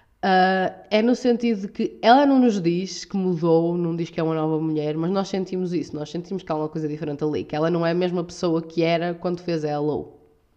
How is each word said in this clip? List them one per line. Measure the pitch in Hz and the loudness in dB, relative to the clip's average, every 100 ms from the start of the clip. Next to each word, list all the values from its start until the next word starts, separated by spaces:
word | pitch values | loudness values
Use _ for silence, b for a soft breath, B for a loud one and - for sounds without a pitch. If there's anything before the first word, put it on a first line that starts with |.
| b _ | b _
Ah, | 185 185 185 190 185 - - | 2 4 4 2 -2 -4 -2
é | 214 | 2
no | 233 240 | 2 2
sentido | 247 233 233 208 | 2 2 0 -2
de | 196 | -4
que | - 220 - | -6 -6 0
ela | 214 262 285 | 6 6 8
não | 269 | 6
nos | 247 202 | 4 4
diz | 170 175 185 - - | 0 0 -4 -10 -8
que | 202 | -4
mudou, | 185 170 170 165 165 175 | -2 0 4 4 4 0
não | 170 170 | -2 -2
diz | 170 | -4
que | - | -2
é | |
uma | 160 160 | -2 0
nova | 156 156 | 0 0
mulher, | 160 156 151 151 | 0 -2 -2 -2
mas | 175 | 0
nós | 196 190 | -2 -2
sentimos | 196 185 185 180 | -4 -4 -4 -4
isso, | 175 135 147 | -4 -4 -8
nós | 147 | -8
sentimos | 170 170 190 | -10 -8 -8
que | - | -6
há | 156 | -4
alguma | 156 | -4
coisa | 165 151 | -4 -6
diferente | 151 156 143 | -6 -6 -4
ali, | 151 127 | -2 -4
que | 156 151 | -4 -2
ela | 160 | 0
não | 170 165 | 0 0
é | |
a | 175 | 0
mesma | 180 180 | 0 -2
pessoa | 175 - 180 165 | -4 -4 -2 -2
que | 165 - | -2 -2
era | 165 170 175 | 0 0 -2
quando | 170 180 175 | -4 -6 -6
fez | 175 165 151 | -4 -4 -2
a | |
Hello. | 147 151 120 - - _ _ _ | -2 -2 -2 -6 -16 _ _ _